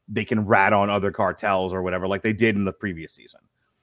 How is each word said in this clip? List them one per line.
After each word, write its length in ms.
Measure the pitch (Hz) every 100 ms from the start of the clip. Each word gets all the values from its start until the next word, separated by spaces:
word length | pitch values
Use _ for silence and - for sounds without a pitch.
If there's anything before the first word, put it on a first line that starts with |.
| -
they 180 | 107 110
can 200 | 110 101
rat 280 | 107 98
on 160 | 104 101
other 220 | 101 98
cartels 600 | 92 98 90 107 95 92
or 80 | 95
whatever, 260 | 90 90 92
like 140 | 95
they 120 | 110
did 220 | 104 113 101
in 100 | 98
the 80 |
previous 400 | - 104 82 78
season. 260 | - 52 - _ _ _ _